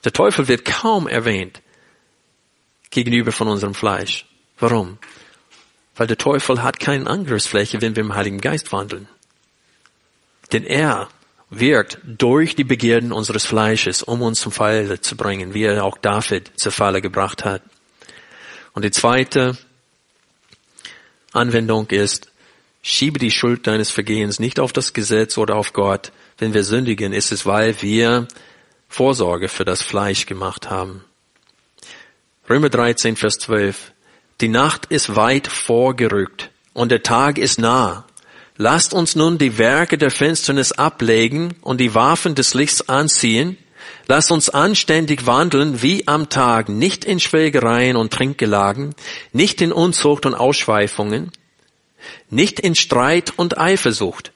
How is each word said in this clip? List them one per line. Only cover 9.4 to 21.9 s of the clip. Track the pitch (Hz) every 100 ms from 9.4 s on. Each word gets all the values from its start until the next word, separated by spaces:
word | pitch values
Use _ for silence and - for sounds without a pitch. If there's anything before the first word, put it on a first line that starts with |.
| _ _ _ _ _ _ _ _ _ _ _
Denn | -
er | - 139 156 104 101 _ _ _ _
wirkt | 98 123 139 101 -
durch | - 113 120 135 160 -
die |
Begierden | 131 127 117 117 117
unseres | 110 107 107 -
Fleisches, | 110 107 110 - 90
um | - 120
uns | 120 113
zum | -
Falle | 107 107 110 104 92
zu | - 117
bringen, | 107 98 92
wie | 104
er | 107 104
auch | 98 -
David | 107 101 110 98 - -
zur | -
Falle | - 101 95
gebracht | 95 95 98 -
hat. | 101 95 _ _ _ _ - - - - - - -
Und | - 104
die |
zweite | - 117 127 131 147 127 123 _ _ _ _ _ _ _ _ _ _ _ _ - - _ _ _
Anwendung | - 120 117 113 110
ist, | 107